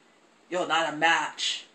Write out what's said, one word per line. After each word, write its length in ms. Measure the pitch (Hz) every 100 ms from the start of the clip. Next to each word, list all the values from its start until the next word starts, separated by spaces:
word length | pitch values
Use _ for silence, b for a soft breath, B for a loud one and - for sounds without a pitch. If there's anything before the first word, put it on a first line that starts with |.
| _ _ _ _ -
You're 180 | 175 175
not 260 | 160 160
a 40 | 151
match. 680 | 165 160 147 - - - -